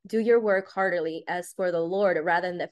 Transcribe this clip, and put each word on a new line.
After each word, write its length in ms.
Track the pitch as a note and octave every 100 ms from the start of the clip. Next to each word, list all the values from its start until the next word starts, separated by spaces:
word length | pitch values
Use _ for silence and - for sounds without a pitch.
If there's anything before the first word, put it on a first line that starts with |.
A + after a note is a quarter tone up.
| -
do 140 | A3
your 200 | A3+ A#3
work 300 | G#3+ F#3+ G3
heartily 520 | G3 F#3+ F3 D#3+ D#3+ -
as 240 | F3 F3
for 180 | - F3+
the 100 | E3
Lord 420 | E3+ G3 G3 E3
rather 320 | E3 E3+ F3+ F3
than 140 | D3